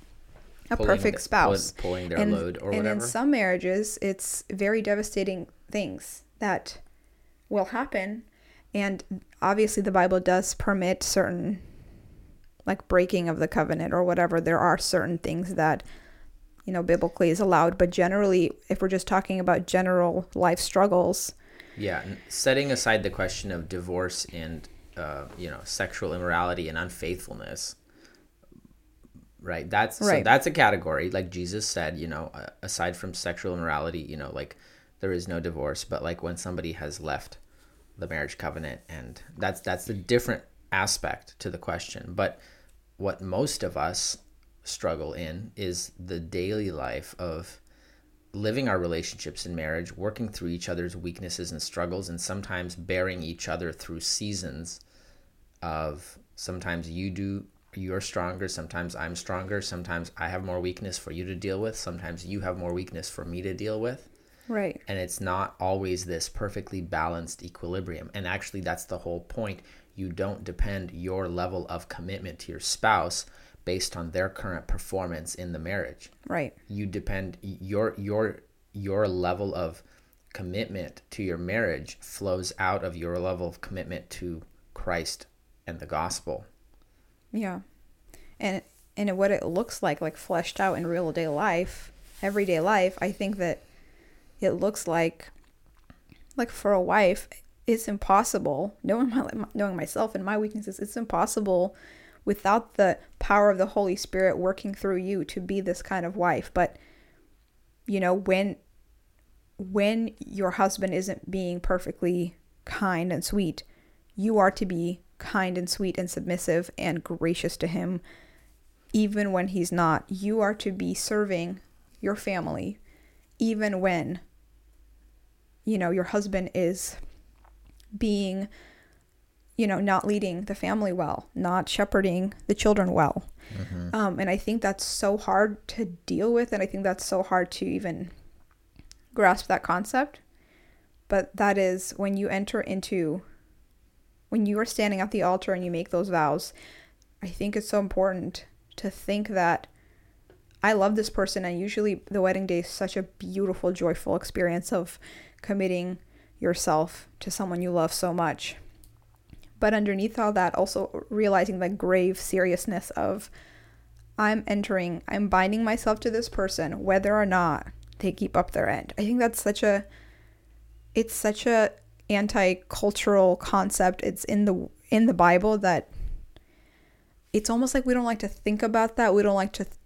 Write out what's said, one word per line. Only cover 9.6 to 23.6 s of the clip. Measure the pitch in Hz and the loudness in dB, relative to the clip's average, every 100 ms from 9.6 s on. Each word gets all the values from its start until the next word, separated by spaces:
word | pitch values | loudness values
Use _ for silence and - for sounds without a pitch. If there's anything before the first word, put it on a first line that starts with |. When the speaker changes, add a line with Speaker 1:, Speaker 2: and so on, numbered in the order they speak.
| 214 208 | 4 2
Speaker 1:
the | 196 | 4
Bible | 190 185 185 | 4 6 4
does | 180 185 185 | 6 4 2
permit | - - 190 180 185 | 0 0 2 2 0
certain, | - 196 165 175 175 196 - - - - - - - - - - - | 2 2 2 0 -2 -4 -10 -20 -20 -20 -20 -20 -20 -20 -20 -8 -4
like, | 196 - | -4 4
breaking | 185 180 185 170 | 4 6 2 0
of | 156 | 0
the | 156 | 0
covenant | 156 156 160 - | 2 0 0 0
or | 175 | 2
whatever. | 180 175 175 165 | 4 4 4 2
There | 160 165 | 2 4
are | 175 180 | 4 4
certain | - 175 - 165 | 2 0 2 -2
things | - 165 185 | -2 -4 -2
that, | 175 156 - - - - - - - - - | 2 2 2 -4 -18 -20 -20 -20 -20 -20 -14
you | - | -6
know, | 180 | -2
biblically | 170 175 170 - 170 | 2 2 2 4 4
is | 175 | 4
allowed. | 196 165 170 185 | 6 6 6 6
But | 175 | 4
generally, | 180 180 202 202 185 160 - - | 4 2 4 4 4 4 0 -4
if | 190 | 0
we're | 190 | 2
just | 185 - | 0 2
talking | 190 - 185 | 0 2 0
about | 180 175 180 | 2 2 4
general | 185 185 180 175 180 - | 2 4 4 4 2 -4
life | - 175 180 | 2 4 4
struggles. | - 190 202 180 175 - - - - - - - | 2 4 6 6 4 0 -4 -8 -20 -20 -18 -6
Speaker 2:
Yeah, | 101 78 | -4 -2
and | 95 - - | -6 -12 -8
setting | - 135 131 139 | 0 4 4 2
aside | 123 117 107 | 2 4 4
the | 98 | 2
question | - 92 - 101 | -2 -2 -2 -4
of | 87 | -6